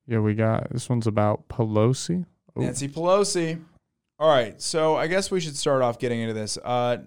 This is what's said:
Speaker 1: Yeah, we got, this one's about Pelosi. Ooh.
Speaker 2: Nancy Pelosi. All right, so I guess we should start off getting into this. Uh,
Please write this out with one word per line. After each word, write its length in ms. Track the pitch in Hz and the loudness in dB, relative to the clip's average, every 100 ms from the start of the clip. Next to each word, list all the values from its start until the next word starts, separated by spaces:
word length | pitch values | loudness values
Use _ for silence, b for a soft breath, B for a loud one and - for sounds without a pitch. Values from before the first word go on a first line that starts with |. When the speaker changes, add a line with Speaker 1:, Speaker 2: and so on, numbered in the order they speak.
| - | -4
Speaker 1:
Yeah, 140 | 113 | 0
we 160 | 107 107 | 2 2
got, 340 | 110 113 - | 0 0 -2
this 160 | 123 - | -8 -2
one's 200 | 120 110 | 0 0
about 400 | 107 104 107 _ | 2 0 0 _
Pelosi. 800 | - 110 107 117 131 - 175 170 _ _ - | -2 0 2 2 2 -2 -6 -6 _ _ -6
Ooh. 60 | |
Speaker 2:
Nancy 260 | 127 123 139 | -4 -4 -8
Pelosi. 720 | 151 175 196 202 180 165 165 - _ _ _ _ - | -2 2 2 2 0 -2 -6 -12 _ _ _ _ 2
All 100 | 156 | 4
right, 320 | 139 110 - | 4 2 -6
so 360 | - 160 156 147 | -4 0 2 2
I 100 | 160 | 0
guess 240 | 185 190 | -2 -2
we 80 | 190 | -4
should 160 | 160 139 | -4 -4
start 240 | 151 135 | 0 2
off 160 | 120 117 | 2 0
getting 220 | 123 117 | -4 -2
into 160 | 113 110 | -4 -4
this. 240 | 107 - | -6 -8
Uh, 340 | - 123 120 120 | -4 -2 0 -2